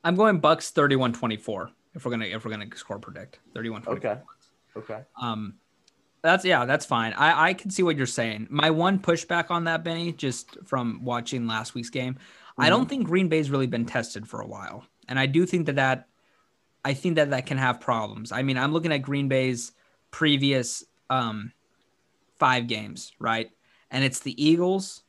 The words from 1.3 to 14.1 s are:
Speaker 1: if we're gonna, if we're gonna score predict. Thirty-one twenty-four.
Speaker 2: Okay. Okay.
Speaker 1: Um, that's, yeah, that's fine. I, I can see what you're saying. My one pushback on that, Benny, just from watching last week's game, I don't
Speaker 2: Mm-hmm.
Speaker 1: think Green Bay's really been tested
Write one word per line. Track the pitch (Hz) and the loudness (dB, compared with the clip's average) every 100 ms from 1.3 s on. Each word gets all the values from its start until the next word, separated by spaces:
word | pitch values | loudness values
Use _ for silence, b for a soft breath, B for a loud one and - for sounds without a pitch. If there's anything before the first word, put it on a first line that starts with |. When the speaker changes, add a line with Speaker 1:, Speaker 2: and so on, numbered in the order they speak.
| 107 - 98 87 _ _ | -4 -6 -6 -8 _ _
Speaker 1:
if | 165 | -10
we're | 127 | -6
gonna, | 117 | -4
if | 104 110 | -4 -6
we're | 110 | -6
gonna | 107 104 | -8 -10
score | - - 104 | -14 -12 -12
predict. | - - - - _ | -12 -16 -18 -20 _
Thirty-one | - 117 110 | -10 -8 -8
twenty-four. | 117 123 117 | -8 -4 -4
Speaker 2:
Okay. | 117 - - _ _ _ | -6 -10 -20 _ _ _
Okay. | 110 107 110 139 - | -16 -12 -14 -14 -10
Speaker 1:
Um, | 123 110 104 - _ _ _ _ _ _ | -6 -6 -8 -14 _ _ _ _ _ _
that's, | 165 190 | 2 4
yeah, | 285 143 | 4 2
that's | 123 151 | 4 0
fine. | - 120 113 | 0 -2 0
I, | 110 151 156 165 | 2 4 6 2
I | |
can | 185 202 | 2 -6
see | 185 | 0
what | 175 147 | 2 2
you're | 127 | -2
saying. | - 113 107 110 | -2 -4 -4 -4
My | 147 156 | 2 2
one | 160 175 190 | 4 2 2
pushback | 185 170 - 170 165 | 2 0 0 -2 0
on | 170 | -2
that, | 165 160 | 0 -2
Benny, | 165 165 170 | -4 -4 -6
just | - 139 120 - - | -4 -4 -4 -12 -20
from | - 135 120 - | -6 -2 -2 -4
watching | 123 120 117 127 117 | -4 -4 -4 -4 -2
last | 110 110 | -4 -6
week's | 127 117 | -10 -8
game, | 131 127 131 B B B - | -6 -6 -8 B B B 2
I | 151 | 4
don't | 214 | 4
Speaker 2:
Mm-hmm. | 262 | 2
Speaker 1:
think | 277 170 | -2 0
Green | 180 185 | 2 4
Bay's | 160 143 | 2 2
really | 139 127 | 0 0
been | 117 | -2
tested | 117 127 110 | -2 -2 -4